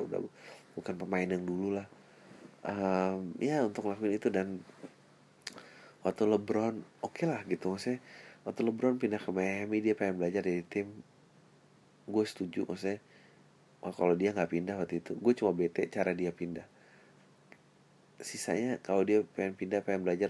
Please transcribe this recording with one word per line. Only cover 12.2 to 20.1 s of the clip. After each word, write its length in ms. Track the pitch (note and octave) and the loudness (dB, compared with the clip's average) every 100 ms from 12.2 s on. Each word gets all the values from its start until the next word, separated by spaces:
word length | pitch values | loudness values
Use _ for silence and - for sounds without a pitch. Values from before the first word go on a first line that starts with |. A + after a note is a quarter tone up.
| G#2+ | 0
setuju, 400 | - F#2 E2+ G2 | -2 -4 -4 -4
maksudnya, 320 | F#2+ G2 G2+ - - - - - _ _ - | -4 -4 -4 -8 -20 -20 -20 -20 _ _ -12
oh, 160 | - F2+ | -10 2
kalau 160 | F2+ | 4
dia 240 | F2 G2 G2+ | 6 4 2
nggak 160 | E2+ | 2
pindah 240 | E2+ F2+ G2+ | 2 0 -2
waktu 240 | E2+ E2+ | -2 -4
itu, 160 | - - | -4 0
gue 180 | G2+ B2 | 2 4
cuma 160 | G#2+ F2 | 4 4
bete 320 | F2 - - | 2 0 -2
cara 240 | G#2 F#2+ | 0 0
dia 240 | F2 F2+ E2+ | 0 -2 -4
pindah. 320 | F2 E2+ - - - - - - - - - - _ _ _ _ _ - | -6 -8 -12 -20 -20 -20 -20 -20 -20 -20 -20 -20 _ _ _ _ _ -16
Sisanya, 640 | - - - F2+ B2 B2 | -10 -6 -2 0 0 -2
kalau 240 | - G2 F#2+ | 0 2 6
dia 160 | G#2+ | 4
pengen 320 | G#2 - F#2+ F#2+ | 2 -2 -4 -4
pindah, 240 | F#2 G2+ | -2 -2
pengen 240 | G2 F#2+ | 0 0
belajar 240 | F2+ | 0